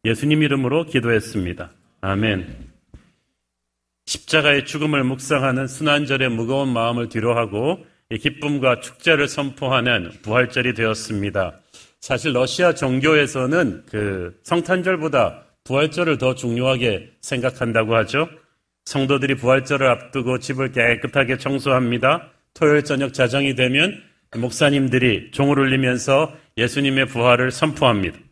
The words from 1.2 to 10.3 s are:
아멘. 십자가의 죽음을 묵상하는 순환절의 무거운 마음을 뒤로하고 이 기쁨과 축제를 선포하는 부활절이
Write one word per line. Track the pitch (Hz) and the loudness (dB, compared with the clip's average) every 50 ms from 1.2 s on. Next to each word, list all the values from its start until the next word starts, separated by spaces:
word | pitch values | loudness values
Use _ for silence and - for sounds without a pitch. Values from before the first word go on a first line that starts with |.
| 107 - - 104 90 87 85 - 87 82 _ _ _ _ _ _ | 0 -2 -6 -4 -4 -4 -6 -10 -12 -18 _ _ _ _ _ _
아멘. | - 95 98 101 110 110 101 92 87 - - - - - _ _ _ _ - - _ _ _ _ _ _ _ _ _ _ _ _ _ _ _ _ _ _ _ _ _ | -4 -4 -2 0 0 0 -2 -2 -6 -10 -14 -18 -18 -20 _ _ _ _ -20 -20 _ _ _ _ _ _ _ _ _ _ _ _ _ _ _ _ _ _ _ _ _
십자가의 | - - - - - - 156 143 147 143 143 139 | -10 -10 -10 -6 0 0 2 4 4 2 2 0
죽음을 | - - 151 151 151 151 139 131 | -4 -6 -4 -2 0 0 0 0
묵상하는 | 127 135 131 - - 156 135 131 135 127 131 135 | 0 -2 -4 -2 -2 0 0 2 0 0 -2 -4
순환절의 | 131 135 - 156 151 147 147 147 131 135 131 135 127 | -6 -8 -4 0 0 2 0 2 0 0 0 0 0
무거운 | 117 113 117 113 135 139 139 131 | 0 -2 -2 -2 0 -2 0 -2
마음을 | 123 117 113 117 120 120 120 107 | -2 0 0 0 -2 -2 -4 -4
뒤로하고 | - 113 110 120 117 117 117 104 101 104 120 151 185 185 - _ _ _ _ _ | -4 -2 0 0 0 0 0 -2 -4 -4 -2 -2 -4 -4 -8 _ _ _ _ _
이 | 113 110 | -10 -6
기쁨과 | - 147 - 151 147 147 147 139 127 131 120 117 | -6 -6 -6 -4 -4 -4 -2 0 2 0 0 0
축제를 | - - - _ - 170 160 143 147 | -4 -18 -18 _ 2 2 4 4 2
선포하는 | 139 - - 143 139 131 - 143 127 135 127 117 123 120 104 87 82 - - | -2 -2 -4 -6 -6 -6 -6 -2 0 0 2 2 2 0 0 -2 -6 -12 -12
부활절이 | - 107 | -6 0